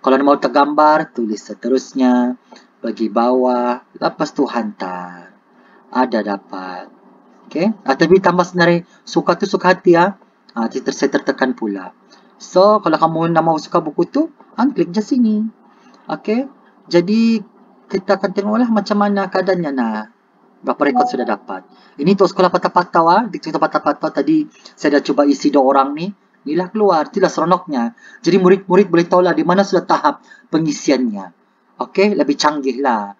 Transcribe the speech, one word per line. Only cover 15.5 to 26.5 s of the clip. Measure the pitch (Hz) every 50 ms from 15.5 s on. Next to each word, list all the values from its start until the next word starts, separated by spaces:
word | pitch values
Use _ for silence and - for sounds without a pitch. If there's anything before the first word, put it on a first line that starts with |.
| - _ _ _ _ _ _ - - _ _ -
Okey? | 156 151 - - 214 240 277 277 - _ _ _ _ _ _ -
Jadi, | 170 175 170 180 208 226 226 226 226 220 196 - _ _ _ _ _ _ _ _
kita | - 196 196 - 202 190
akan | - 190 185
tengoklah | 202 196 208 214 226 254 233
macam | 226 208 196 - 208 208
mana | 202 208 202 196 196 190
keadaannya. | - 190 185 190 190 180 170 147
Nah, | 139 131 120 113 110 107 107 110 _ _ _ _ _ _ _ _ _ _
berapa | - 135 127 - - 143 127
rekod | - 147 -
sudah | - 127 120
dapat. | 113 107 101 _ - 98 92 92 _ _ _ _ _ _ -
Ini | 143 170 196
untuk | 196 196 175
sekolah | - - 185 180 -
patah-patah, | 180 - 185 - 185 175 - - 175 165 165
ah. | 175 196 247
Di | 214 175 156
cerita | - 160 151 156
patah-patah | 160 151 - 151 - 156 147 - - 156 -
tadi, | - 135 143 160 156 151 - _ - _ - _ _
saya | - 151 143 143
dah |
cuba | 131 - 139 127 147
isi | 143 139 135 - 147
dua | 139 143 135
orang | 131 139 139 135 139 147 151
ni. | 170 208 202 _ _ _ _ _ _
Inilah | 135